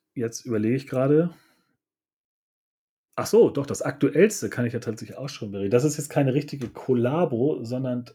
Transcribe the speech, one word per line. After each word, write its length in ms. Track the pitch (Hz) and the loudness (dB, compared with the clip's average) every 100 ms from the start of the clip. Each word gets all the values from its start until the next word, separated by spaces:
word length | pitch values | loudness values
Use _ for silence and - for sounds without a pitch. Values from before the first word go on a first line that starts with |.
| _ | _
jetzt 320 | - 113 - | -6 -6 -6
überlege 320 | - 110 107 135 | -6 -2 0 0
ich 100 | - | -2
gerade. 440 | 131 135 151 170 - _ _ _ _ _ _ _ _ _ _ _ _ _ _ _ _ _ - | 0 4 4 2 -2 _ _ _ _ _ _ _ _ _ _ _ _ _ _ _ _ _ -8
Ach 100 | 110 | 2
so, 220 | 220 170 | 6 6
doch, 160 | - | 4
das 160 | 139 101 | -4 -4
Aktuellste 720 | 143 - 147 - 214 - 104 | -6 0 0 4 4 2 -6
kann 160 | - 120 | -2 -2
ich 80 | |
ja 60 | 117 | -4
tatsächlich 360 | - 110 107 87 | -6 -8 -10 -10
auch 140 | 139 | -12
schon 220 | - 110 | -10 -8
bereden. 180 | 98 98 | -4 2
Das 140 | 120 | 4
ist 120 | 147 151 | 4 0
jetzt 140 | 147 | -4
keine 240 | - 139 | 0 2
richtige 340 | 135 143 139 120 | 0 -2 -6 -10
Kollabo, 960 | - - 123 120 151 175 117 139 - | -6 0 2 2 0 0 0 0 -2
sondern, 400 | 113 127 131 123 120 | -4 -6 -4 -6 -8